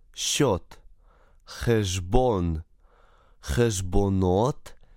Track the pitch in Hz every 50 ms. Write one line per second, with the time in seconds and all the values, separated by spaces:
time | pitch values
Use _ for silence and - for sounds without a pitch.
0 | - - - - - - - - 147 123 95 87 - - - - - - - -
1 | - - _ _ _ _ _ - - - - - - 120 117 110 104 92 92 95
2 | 90 90 101 127 127 123 107 92 87 85 80 78 - _ _ _ _ _ _ _
3 | _ _ _ _ _ _ _ _ - - 65 120 120 117 104 95 92 90 92 101
4 | 101 98 98 95 92 90 90 98 117 143 - - - - - - - - -